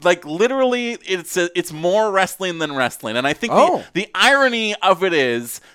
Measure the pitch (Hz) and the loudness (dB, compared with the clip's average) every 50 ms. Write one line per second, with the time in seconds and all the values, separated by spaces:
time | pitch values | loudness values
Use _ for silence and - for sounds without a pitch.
0 | 156 180 180 175 175 151 151 175 220 247 269 269 262 247 254 247 240 233 233 - | 2 2 2 2 -2 -8 -2 0 0 0 2 0 0 0 0 -2 -4 -6 -8 -8
1 | - 175 190 180 160 - - 180 175 175 175 175 165 - 156 156 165 175 190 214 | -6 -6 -6 -6 -6 -6 -2 -2 -2 -2 -2 -4 -6 -6 -8 -4 -2 0 2 2
2 | 220 214 190 190 185 180 - - 190 185 170 165 156 147 143 135 - 131 - - | 0 2 2 0 0 0 -2 -6 -6 -6 -4 -4 -6 -4 -2 -2 -2 -2 -2 -6
3 | - 110 110 120 131 - - - 240 226 147 208 294 359 339 196 - - _ - | -8 -4 -2 0 0 0 -2 -2 -4 0 4 4 4 4 2 -2 -6 -6 _ -6
4 | 220 - - 185 208 254 277 277 269 254 233 226 220 208 208 - 180 190 190 170 | -6 -4 0 2 4 4 4 4 2 2 0 0 -2 -2 -4 0 2 2 2 2
5 | 190 185 170 151 131 123 117 120 120 120 - - - - | 2 0 2 2 2 2 0 -2 -4 -8 -12 -16 -18 -20